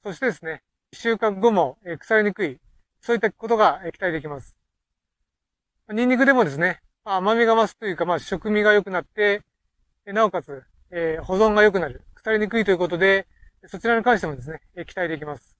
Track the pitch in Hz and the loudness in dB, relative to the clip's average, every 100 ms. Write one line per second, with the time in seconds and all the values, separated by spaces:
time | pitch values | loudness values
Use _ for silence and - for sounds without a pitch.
0 | 214 175 254 - 165 156 _ _ _ - | -12 -4 -4 -4 -10 -14 _ _ _ -8
1 | 233 226 220 196 233 208 147 135 180 165 | -4 0 0 2 2 4 0 -4 -14 -14
2 | - 220 208 196 175 123 _ _ _ _ | 0 2 2 -2 -6 -6 _ _ _ _
3 | - 233 214 - 220 226 202 143 170 - | -4 0 0 -4 -2 4 4 2 -6 -6
4 | 190 160 147 143 - _ _ _ _ _ | -4 -4 -8 -14 -16 _ _ _ _ _
5 | _ _ _ _ _ _ _ _ _ 214 | _ _ _ _ _ _ _ _ _ -2
6 | 247 254 262 262 185 139 175 170 _ _ | 0 4 4 4 2 2 -2 -2 _ _
7 | - 190 190 226 233 226 214 - 220 165 | -6 -2 0 2 4 4 2 -2 -8 -4
8 | 170 165 - 190 208 208 208 208 202 185 | -2 -2 -4 -8 -2 0 4 4 2 -6
9 | - - 208 202 _ _ _ _ _ _ | -6 -2 -2 -2 _ _ _ _ _ _
10 | - 196 220 185 - 139 _ _ _ 175 | -8 0 0 0 -8 -16 _ _ _ -6
11 | 165 160 156 185 220 208 208 190 156 123 | -4 -4 -4 2 2 6 4 4 -4 -8
12 | - - - 220 208 226 208 180 175 170 | -20 -14 -4 -2 0 -2 0 0 0 2
13 | 190 196 190 _ - _ - 190 226 233 | 2 2 0 _ -20 _ -16 -8 -2 0
14 | 226 226 170 139 123 160 _ - 170 - | 2 0 0 -8 -12 -14 _ -16 -12 -6
15 | 175 156 151 147 _ _ | -6 -6 -8 -12 _ _